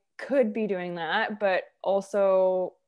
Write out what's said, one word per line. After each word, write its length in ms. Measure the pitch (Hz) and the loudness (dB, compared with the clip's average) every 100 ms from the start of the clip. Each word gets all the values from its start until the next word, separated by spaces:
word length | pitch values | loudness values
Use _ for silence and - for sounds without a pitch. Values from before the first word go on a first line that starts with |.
| _ - | _ -18
could 340 | - 269 220 | -2 0 2
be 140 | 214 214 | -2 -4
doing 280 | 185 180 175 | -4 -4 -6
that, 440 | 160 196 220 208 | -2 -2 -2 -2
but 240 | 196 185 - _ | 0 0 -4 _
also 920 | - 196 196 208 196 190 185 185 180 - | -2 -2 0 0 4 4 4 2 -2 -8